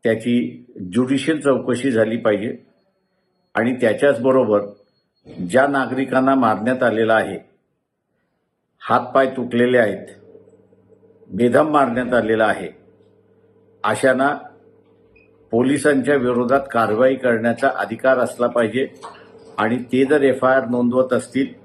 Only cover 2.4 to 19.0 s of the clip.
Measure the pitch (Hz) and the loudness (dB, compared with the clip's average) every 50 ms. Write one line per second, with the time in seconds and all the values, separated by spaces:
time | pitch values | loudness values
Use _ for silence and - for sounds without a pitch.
2.4 | 104 127 - - - _ _ _ _ _ _ _ _ _ _ _ _ _ _ _ | -2 -6 -10 -10 -16 _ _ _ _ _ _ _ _ _ _ _ _ _ _ _
3.4 | _ _ _ 107 113 123 131 123 123 113 104 - 143 143 135 120 120 131 131 131 | _ _ _ -2 -2 -2 -2 0 0 0 0 2 2 2 2 2 2 2 2 4
4.4 | 123 104 104 - - - - _ _ _ _ _ _ _ _ _ _ - - 90 | 4 4 2 0 0 -2 -14 _ _ _ _ _ _ _ _ _ _ -20 -12 -10
5.4 | 92 87 92 127 135 143 139 135 131 120 131 131 135 127 123 123 131 131 135 135 | -8 0 2 2 2 2 0 -2 -2 -2 -4 -4 -4 -2 0 0 2 2 2 2
6.4 | 123 113 107 95 104 120 127 127 131 117 107 110 113 110 113 110 95 - 90 - | 2 2 0 0 -2 -4 -2 0 0 0 0 0 0 2 2 2 2 -2 -6 -12
7.4 | - _ _ _ _ _ _ _ _ _ _ _ _ _ _ _ _ _ _ _ | -14 _ _ _ _ _ _ _ _ _ _ _ _ _ _ _ _ _ _ _
8.4 | _ _ _ _ _ _ _ _ - - 113 123 123 - - 135 135 127 - 127 | _ _ _ _ _ _ _ _ -4 -2 -2 -2 -2 0 0 2 2 2 -2 -6
9.4 | 120 120 117 120 120 123 123 123 113 104 95 92 - - - - - - - - | -8 -4 0 0 2 2 4 2 2 0 -2 -8 -12 -18 -20 -20 -20 -20 -20 -20
10.4 | _ _ _ _ _ _ _ _ _ _ - _ _ _ _ _ - - - 95 | _ _ _ _ _ _ _ _ _ _ -20 _ _ _ _ _ -20 -12 -2 0
11.4 | 120 123 117 139 151 156 147 147 139 120 117 123 127 117 123 120 110 110 113 110 | 0 2 4 2 2 2 2 2 2 2 0 -4 -4 0 0 0 0 0 0 2
12.4 | 110 107 98 - 92 80 - - _ _ _ _ _ _ _ _ _ _ _ _ | 2 0 0 -4 -8 -14 -16 -18 _ _ _ _ _ _ _ _ _ _ _ _
13.4 | _ _ _ _ _ _ _ _ - 104 110 - - 131 127 123 135 139 151 - | _ _ _ _ _ _ _ _ -4 -4 -4 0 2 2 2 2 0 -2 -2 -4
14.4 | - - - - _ _ _ _ _ _ _ _ _ _ _ _ _ _ _ _ | -10 -20 -20 -20 _ _ _ _ _ _ _ _ _ _ _ _ _ _ _ _
15.4 | _ _ - 113 127 131 143 139 143 147 143 135 120 139 147 139 120 123 123 120 | _ _ 0 0 0 2 0 0 0 0 0 0 0 0 0 0 0 0 0 0
16.4 | 123 120 135 139 139 - - 117 113 104 107 107 127 131 135 131 131 123 117 110 | 0 0 0 -2 -2 -2 -2 -2 0 0 2 2 2 2 2 2 0 0 0 0
17.4 | 110 120 117 - - 139 - - 101 101 113 113 - 131 131 127 120 113 - - | 0 -2 -2 0 -2 -2 -2 -2 -6 -6 -8 -2 2 2 2 2 0 -4 -2 -4
18.4 | 120 120 - 120 117 107 110 127 127 - - - | -4 -2 0 0 0 0 0 -4 -6 -6 -8 -18